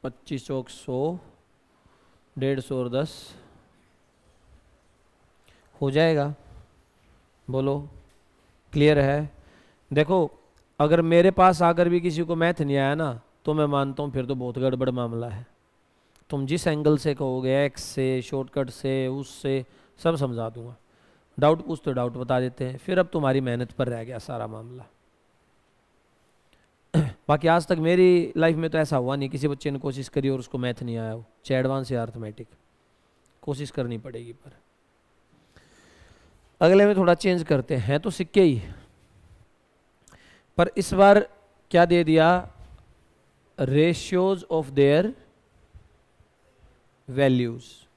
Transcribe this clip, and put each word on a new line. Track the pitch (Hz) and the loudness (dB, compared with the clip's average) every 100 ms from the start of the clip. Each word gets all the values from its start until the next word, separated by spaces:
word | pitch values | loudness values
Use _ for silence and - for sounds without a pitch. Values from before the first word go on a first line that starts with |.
पच्चीस | - - - 139 - | -12 -14 -10 -10 -6
चौक | 135 123 | -8 -8
सौ, | - - 127 151 175 - _ _ _ _ _ _ _ _ _ _ - | -16 -8 -4 -4 -6 -14 _ _ _ _ _ _ _ _ _ _ -6
डेढ़ | 135 135 | -4 -4
सौ | - 131 | -4 -6
और | 123 | -4
दस | 127 156 - - - - _ _ _ _ _ _ _ _ _ _ _ _ _ _ _ _ _ _ _ _ _ _ _ | -4 -6 -10 -20 -20 -20 _ _ _ _ _ _ _ _ _ _ _ _ _ _ _ _ _ _ _ _ _ _ _
हो | 139 | -2
जाएगा। | 139 165 151 143 143 - - - _ _ _ _ _ _ _ - | 2 2 2 -2 -6 -18 -20 -20 _ _ _ _ _ _ _ -8
बोलो, | 131 135 139 147 - _ _ _ _ _ _ _ | -4 -2 -4 -8 -20 _ _ _ _ _ _ _
clear | 151 147 147 | 4 4 6
है? | 139 143 151 - - _ _ _ _ | 2 0 -4 -12 -20 _ _ _ _
देखो, | 143 151 185 151 - _ _ _ - | 0 2 2 0 -6 _ _ _ -2
अगर | 151 170 | 2 4
मेरे | 165 170 185 | 4 6 6
पास | 185 185 165 | 6 4 6
आकर | 170 170 175 | 2 2 2
भी | 175 | 2
किसी | 170 156 | -2 -4
को | 165 170 | -4 0
math | 170 180 | 0 0
नहीं | 143 139 | -2 0
आया | 135 147 | 0 -2
ना, | 156 117 _ _ - | -4 -6 _ _ -4
तो | |
मैं | 151 147 | 0 0
मानता | 143 139 135 | 0 -2 -6
हूँ | 147 | -6
फिर | 131 123 | -6 -6
तो | 135 | -6
बहुत | 123 120 | -6 -2
गड़बड़ | 131 127 131 | -2 0 -2
मामला | 123 120 117 117 | -2 -6 -6 -10
है। | 101 120 _ _ _ _ _ _ _ _ | -12 -16 _ _ _ _ _ _ _ _
तुम | 143 135 | -8 -4
जिस | 165 175 | -2 -2
angle | 151 151 147 | 0 2 0
से | 156 135 | 0 -4
कहोगे, | 135 131 131 135 143 | -4 -4 -2 0 0
X | - | -4
से, | - - 131 131 | -12 -4 -2 -2
shortcut | 117 139 131 143 127 | -4 -8 -6 -6 -6
से, | - 135 135 131 | -6 -4 -2 -4
उससे, | 135 135 - 143 135 127 _ _ _ | -6 -12 -8 -4 -4 -6 _ _ _
सब | 170 160 | -4 -2
समझा | 135 117 113 | -4 -4 -8
दूंगा। | 117 117 120 _ _ _ _ _ - | -10 -18 -20 _ _ _ _ _ 0
डाउट | 147 160 160 | 2 2 -2
पूछ | 160 - | -8 -4
तो | |
डाउट | 127 123 | -4 -4
बता | 123 123 127 | -6 -2 -2
देते | 127 123 127 | -2 -6 -10
हैं, | 131 | -10
फिर | - 180 | -4 -2
अब | 175 | 0
तुम्हारी | 165 139 135 | -2 0 0
मेहनत | 127 120 123 | -2 -4 -6
पर | - 123 | -4 -6
रह | 120 | -4
गया | 113 120 | -10 -14
सारा | - 123 110 | -12 -10 -10
मामला। | 110 117 123 113 _ _ _ _ _ _ _ _ _ _ _ _ _ _ _ _ _ _ _ _ 156 | -12 -18 -20 -20 _ _ _ _ _ _ _ _ _ _ _ _ _ _ _ _ _ _ _ _ -2
<clears throat> | 143 - - | -2 -6 0
बाकी | 147 160 | 2 4
आज | 170 160 | 2 2
तक | 170 | 0
मेरी | 160 180 185 175 170 - | 2 6 6 4 0 0
लाइफ | 165 160 | 0 0
में | 160 | -2
तो | 160 | -2
ऐसा | 151 147 | 0 0
हुआ | 123 139 | -2 -4
नहीं, | 139 | -4
किसी | 135 147 | -4 -4
बच्चे | 139 151 | -4 -6
ने | 139 | -6
कोशिश | 143 131 127 | -8 -8 -6
करी | 147 135 | -4 -2
और | 135 | -4
उसको | 120 131 | -6 -6
मैथ | 123 117 | -6 -6
नहीं | 123 117 | -8 -6
आया | 113 | -6
हो, | 110 110 _ - | -10 -14 _ -4
चाहे | 131 | -2
एडवांस | 131 135 127 | 0 -4 -4
या | 127 | -6
arithmetic, | 110 117 110 107 117 _ _ _ _ _ _ _ _ _ | -6 -10 -14 -14 -20 _ _ _ _ _ _ _ _ _
कोशिश | - 135 143 | -10 -8 -8
करनी | - 120 117 | -6 -6 -8
पड़ेगी। | 127 120 120 | -10 -16 -16
पर | 117 139 _ _ _ _ _ _ _ _ _ _ _ _ _ _ _ _ _ _ _ _ _ | -20 -20 _ _ _ _ _ _ _ _ _ _ _ _ _ _ _ _ _ _ _ _ _
अगले | 160 190 202 | 6 6 6
में | 196 | 4
थोड़ा | 180 | 2
change | 175 190 180 | 2 2 0
करते | 156 143 123 135 | 0 0 0 -4
हैं, | 98 143 | 0 -2
तो | 160 | -2
सिक्के | - 175 202 | -6 0 4
ही, | 180 120 92 - - _ _ _ _ - _ _ _ _ _ _ _ - _ _ _ - | 4 2 -6 -18 -20 _ _ _ _ -20 _ _ _ _ _ _ _ -20 _ _ _ 0
पर | 175 - | 0 0
इस | - | -2
बार | 185 196 202 202 - _ _ _ | 6 8 8 4 -12 _ _ _
क्या | 175 170 | 2 4
दे | 175 | 4
दिया, | 156 160 160 180 180 - - - _ _ _ _ _ _ _ - | 4 4 4 2 -4 -20 -20 -20 _ _ _ _ _ _ _ -6
ratios | 131 139 165 165 - 185 190 190 - | 0 2 2 0 -2 0 0 -2 -4
of | 160 139 | -4 -2
their | 139 139 151 208 269 _ _ _ _ _ - _ _ _ _ _ _ _ _ _ _ _ _ - | 4 4 4 0 -6 _ _ _ _ _ -20 _ _ _ _ _ _ _ _ _ _ _ _ -8
values। | 127 139 127 120 113 - - _ | 0 2 2 0 -6 -18 -20 _